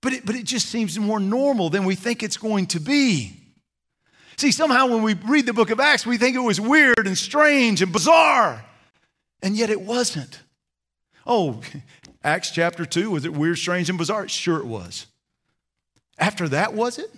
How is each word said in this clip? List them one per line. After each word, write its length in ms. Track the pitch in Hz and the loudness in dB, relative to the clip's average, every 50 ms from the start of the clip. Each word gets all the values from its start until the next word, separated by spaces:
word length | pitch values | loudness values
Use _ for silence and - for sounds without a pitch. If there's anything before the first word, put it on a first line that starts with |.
| - | -2
But 100 | 262 262 | -4 -4
it, 140 | 254 - | -4 -4
but 80 | 196 226 | -6 -6
it 100 | 254 226 | -4 -4
just 240 | - 254 233 - - | -4 -4 -4 -4 -2
seems 300 | - 233 226 190 156 208 | -2 -4 -4 -4 -4 -4
more 220 | 208 202 220 214 | -2 -2 0 0
normal 500 | 196 190 214 254 277 285 277 220 185 165 | -2 0 0 0 2 2 2 0 0 0
than 140 | 151 202 190 | 0 0 0
we 100 | 185 196 | 0 -2
think 280 | 180 185 240 233 233 226 | -2 -2 -6 -6 -4 -6
it's 140 | 214 - | -8 -8
going 300 | - - 220 220 202 190 | -6 -4 -2 -2 -2 -2
to 140 | 180 - 170 | -2 -4 -6
be. 600 | 151 196 285 294 277 254 196 147 113 92 - - _ _ _ _ _ _ _ _ _ _ _ _ _ _ _ _ _ _ - | -2 0 2 2 4 2 2 0 -2 -6 -12 -20 _ _ _ _ _ _ _ _ _ _ _ _ _ _ _ _ _ _ -10
See, 140 | - - 285 | 0 0 0
somehow 380 | - - 320 311 254 247 269 254 | 2 2 2 4 4 4 4 4
when 140 | 240 226 220 | 2 2 2
we 120 | 220 214 | 0 0
read 320 | 170 190 220 277 302 254 | -2 0 2 2 2 2
the 80 | 233 208 | 2 2
book 160 | 220 226 - | 2 2 2
of 100 | 226 214 | 2 2
Acts, 240 | 277 294 294 - - | 4 4 4 2 2
we 140 | 220 247 220 | -2 0 2
think 180 | 226 254 254 | 2 0 2
it 40 | 254 | 2
was 200 | 254 233 196 156 | 0 0 0 0
weird 460 | 208 233 285 311 294 262 233 226 220 | 2 4 6 6 6 6 6 4 2
and 100 | 196 185 | 0 -2
strange 640 | - - - - 294 302 302 294 277 247 233 208 160 | -4 -4 -2 0 2 4 4 4 4 4 2 2 2
and 120 | 185 190 165 | 0 0 0
bizarre. 720 | 214 156 294 330 - 320 311 294 262 226 170 123 110 110 - _ _ _ _ _ _ _ _ _ _ _ _ _ _ - | 0 4 6 6 6 6 4 4 4 2 2 0 -6 -14 -20 _ _ _ _ _ _ _ _ _ _ _ _ _ _ -4
And 140 | 190 202 | -4 -2
yet 140 | 214 233 208 | 0 0 0
it 100 | 214 202 | -2 -4
wasn't. 600 | - 208 233 247 240 240 - 156 131 - - - _ _ _ _ _ _ _ _ _ _ _ _ _ _ _ _ _ | -4 -4 -2 -2 -2 -2 -4 -6 -10 -12 -16 -20 _ _ _ _ _ _ _ _ _ _ _ _ _ _ _ _ _
Oh, 360 | - 247 220 180 147 117 110 117 - - 143 - _ - | -2 0 0 0 -2 -4 -8 -12 -16 -16 -18 -18 _ -20
<laughs> 320 | _ _ - _ _ _ | _ _ -20 _ _ _
Acts 260 | 143 151 175 - - | -2 -2 -2 -4 -6
chapter 340 | - 165 165 170 170 170 170 | -2 0 -2 -2 -2 -6 -8
two, 280 | - - 165 196 220 196 | -4 -2 -2 -2 0 -2
was 120 | 151 127 | -4 -4
it 80 | 165 151 | -6 -4
weird, 240 | 143 151 165 170 | -2 -2 -2 -2
strange, 320 | 160 - 175 180 180 175 151 | -2 -4 -4 -2 -2 -2 -2
and 80 | 185 | -2
bizarre? 300 | 175 170 - 208 214 196 - | -4 -2 -2 -2 -4 -4 -6
Sure 300 | - - - 175 165 160 | -8 -6 -2 -2 -2 -2
it 80 | 135 | -2
was. 400 | 120 113 101 87 87 - - - _ _ _ _ _ _ _ _ _ _ _ _ _ _ _ _ _ _ _ _ _ _ - | -8 -10 -10 -12 -12 -14 -16 -16 _ _ _ _ _ _ _ _ _ _ _ _ _ _ _ _ _ _ _ _ _ _ -2
After 300 | - 190 208 180 180 156 | -2 -2 -2 -2 -4 -2
that, 260 | 131 147 190 220 - | 0 -2 -2 -2 -2
was 240 | 214 226 247 240 - | -4 -4 -4 -4 -8
it? 120 | 349 440 _ | -14 -14 _